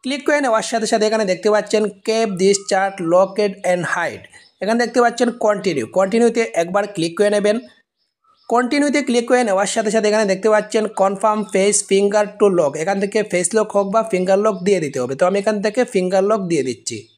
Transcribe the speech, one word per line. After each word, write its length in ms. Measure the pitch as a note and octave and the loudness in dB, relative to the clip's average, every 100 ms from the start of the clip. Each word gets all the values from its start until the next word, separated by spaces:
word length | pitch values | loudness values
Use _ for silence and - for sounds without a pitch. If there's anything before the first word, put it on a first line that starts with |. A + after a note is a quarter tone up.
ক্লিক 180 | B3+ C#4 C#4 | -8 -6 0
করে 120 | D4 C4+ | 0 2
নেওয়ার 220 | A3 - | 0 0
সাথে 160 | A#3 G#3+ | -4 0
সাথে 140 | A3+ G#3+ | 0 0
এখানে 160 | A3 G3+ | 0 -2
দেখতে 180 | F3 G#3 | 0 2
পাচ্ছেন 300 | G#3 G3+ G#3+ G#3+ G3+ - | 2 2 0 -2 -4 -4
keep 220 | A3 A3+ F#3 | -2 -2 2
this 160 | F#3+ G3 - | 2 2 0
chat 220 | G3 G3 G3 E3 | 0 0 -4 2
locked 420 | F3 F#3+ F#3+ G#3 F#3+ F3 | 4 2 0 -2 -2 -2
and 120 | F3+ D#3 | -2 -2
hide, 300 | F3 E3 G2+ - - - _ | -4 -4 -8 -18 -20 -20 _
এখানে 140 | F#3+ A#3 | -4 -2
দেখতে 160 | A#3 B3 | 0 2
পাচ্ছেন 260 | A#3+ A#3 A#3+ A#3+ G#3+ | 2 2 -2 0 0
কন্টিনিউ, 400 | G#3 F#3+ D#3 A2 F#3 | 0 -2 -4 -2 -2
কন্টিনিউতে 440 | F#3+ A3+ A#3 A#3 A3+ E3 | 0 2 2 2 -2 -2
একবার 220 | E3+ G3 G3+ G3+ | -2 -2 -2 -4
ক্লিক 180 | E3 E3+ | -4 0
করে 100 | G3+ G#3 | 0 2
নেবেন। 200 | G3+ A3+ B3+ _ _ _ _ _ _ _ _ | 0 -2 -6 _ _ _ _ _ _ _ _
কন্টিনিউতে 460 | A#3 B3 C#4+ D4 C#4+ C#4 | -2 0 0 2 0 0
ক্লিক 180 | A#3+ A#3 | -2 2
করে 120 | B3 A#3+ | 2 2
নেওয়ার 220 | F#3+ G3 - | 0 0 -2
সাথে 160 | G#3+ A3 | 0 0
সাথে 120 | G#3+ | 2
এখানে 140 | G#3+ G#3 | 2 0
দেখতে 160 | F#3+ G#3+ | 0 2
পাচ্ছেন 300 | G#3+ G#3 A3+ G#3 - | 2 2 -2 -2 0
confirm 380 | G3 G3 A3 G#3+ G3+ | 0 2 0 0 -2
face 260 | F#3+ G3 G#3 - | 0 2 0 0
finger 340 | G3 G3+ G#3 G#3 - | 2 2 2 -2 2
to 60 | G#3 F3 | 2 4
lock, 140 | D3 C#3+ | 0 -2
এখান 140 | E3 G3 | -4 -2
থেকে 160 | G3+ G#3+ G#3 | -2 -2 -2
ফেস 160 | F3+ F3+ A3 | -2 0 0
লক 120 | G#3+ G3+ | 0 -2
হোক 120 | G3+ | 0
বা 80 | A3 A3 | -2 0
ফিঙ্গার 280 | F#3 F#3 F#3+ G#3+ | -2 2 2 2
লক 100 | F#3+ F3+ | 0 0
দিয়ে 120 | F#3+ D3+ | 0 0
দিতে 120 | C3 | -4
হবে। 120 | B2 C3+ | -4 0
তো 40 | F3+ | 0
আমি 80 | G3 | 2
এখান 120 | G3+ G#3+ G#3 | -2 -2 -2
থেকে 160 | G#3 A#3+ | -2 0
ফিঙ্গার 300 | G3 F#3 F#3+ G3 | 0 2 2 2
লক 100 | A3 F#3 | 0 0
দিয়ে 120 | E3 C3 | -2 -2
দিচ্ছি। 300 | A#2 - A2 F#2+ | -6 -10 -12 -14